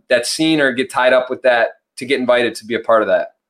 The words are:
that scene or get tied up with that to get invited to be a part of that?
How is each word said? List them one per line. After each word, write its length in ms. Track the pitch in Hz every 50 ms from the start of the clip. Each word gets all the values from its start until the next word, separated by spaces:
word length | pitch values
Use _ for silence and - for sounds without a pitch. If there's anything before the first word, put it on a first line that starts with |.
| _ -
that 160 | 127 120 120
scene 340 | - - - 160 160 160 151
or 120 | 139 131 120
get 160 | 123 131 -
tied 240 | - 131 127 127 127
up 160 | 127 127 -
with 140 | 127 123 -
that 260 | 127 120 117 113 - - _ _ _ -
to 80 | - 131
get 140 | 123 139 127
invited 360 | 127 120 123 123 120 113 110
to 100 | - 110
be 80 | 107 117
a 60 | 107
part 240 | - - 113 110 107
of 40 | 95
that? 260 | 92 87 85 - _ _ _